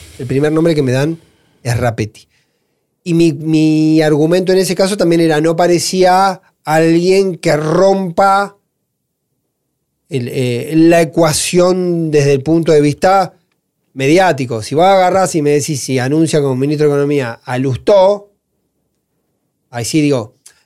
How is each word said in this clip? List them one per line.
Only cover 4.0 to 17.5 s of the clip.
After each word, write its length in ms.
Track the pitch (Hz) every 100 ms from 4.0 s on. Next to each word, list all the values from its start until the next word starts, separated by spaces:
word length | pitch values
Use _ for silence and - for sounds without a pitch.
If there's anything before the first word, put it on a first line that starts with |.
argumento 500 | 151 151 156 180 180
en 60 | 185
ese 180 | 175 175
caso 220 | 190 202
también 240 | 175 165
era, 180 | 165 151
no 160 | 160 165
parecía 840 | 175 170 - 185 180 185 196 185 _ _ -
alguien 720 | 156 165 170 180 190 196 165
que 180 | 165 151
rompa 1040 | 156 170 196 196 185 170 196 196 202 - _ _ _ _ _ _ _ _ _ _ _ _ _ _ _
el, 180 | 131 120
eh, 460 | - 123 120 135 160
la 260 | 165 170
ecuación 1120 | 160 165 160 151 - 180 180 185 180 170 160
desde 220 | 151 139
el 100 | 139
punto 300 | 135 165 165
de 80 | 151
vista 520 | 147 139 185 196 180 - _ _ _ _ _
mediático. 680 | 131 135 170 185 139 127 113
Si 140 | 104 143
vos 80 |
agarrás 500 | 185 196 180 190 185 165
y 60 |
me 100 | 147
decís 280 | 147 135 143
si 200 | - 131
anuncia 420 | 127 151 160 156
como 140 | 139 127
ministro 300 | 139 151 151
de 60 |
Economía 460 | 143 143 143 123 117
a 120 | -